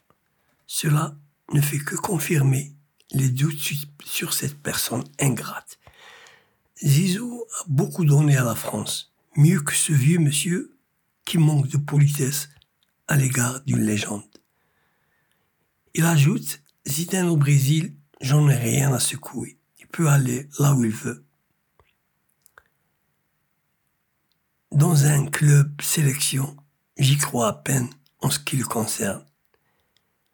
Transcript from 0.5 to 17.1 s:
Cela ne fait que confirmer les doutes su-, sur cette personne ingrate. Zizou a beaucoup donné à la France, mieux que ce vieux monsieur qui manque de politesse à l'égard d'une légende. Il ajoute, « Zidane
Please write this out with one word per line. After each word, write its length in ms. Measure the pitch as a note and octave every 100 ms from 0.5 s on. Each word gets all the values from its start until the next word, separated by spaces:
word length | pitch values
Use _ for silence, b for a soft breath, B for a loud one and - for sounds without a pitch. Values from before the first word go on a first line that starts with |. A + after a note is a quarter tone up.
| _ _
Cela 500 | - D#3 D3 D#3 - _ _ -
ne 80 | D3
fait 160 | C#3+ C#3
que 180 | - G3
confirmer 800 | - E3+ - D#3+ C3+ C3+ - - _ _ _
les 180 | C3+ C3
doutes 300 | B2 D#3 D#3
su-, 260 | - - - -
sur 300 | - - -
cette 260 | - - -
personne 400 | - - - A#2+ C#3+ -
ingrate. 580 | C#3 A2+ - - - - B B B B B B B B B -
Zizou 640 | D3+ C#3 F#3+ F#3+ A#3+ A#3+ - -
a 60 | -
beaucoup 360 | C#3 G3+ -
donné 320 | D#3 C#3+ D3+ C3+
à 80 |
la 120 | A#2 G#2+
France, 580 | - G#2+ G2+ - - _ _ -
mieux 240 | D3+ F#3
que 140 | D3 -
ce 180 | -
vieux 240 | D3 C3 F3
monsieur 580 | D3 - F3 F3+ C#4+ _ _ _ _ _
qui 140 | - E3+
manque 300 | D3+ D3+ B2+
de 100 | C#3+
politesse 720 | - D3 C#3+ - B2+ - - _ _ _ _ _ -
à 100 | D3
l'égard 440 | C3 B2+ A#2+ C3
d'une 200 | C3+ B2
légende. 400 | A2 G#2 - G#2 - _ _ _ _ _ _ _ _ _ _ _ _ _ _ _ _
Il 120 | - E3
ajoute, « 560 | D#3+ C#3 G#3 - - _ _ -
Zidane 400 | C#3 F3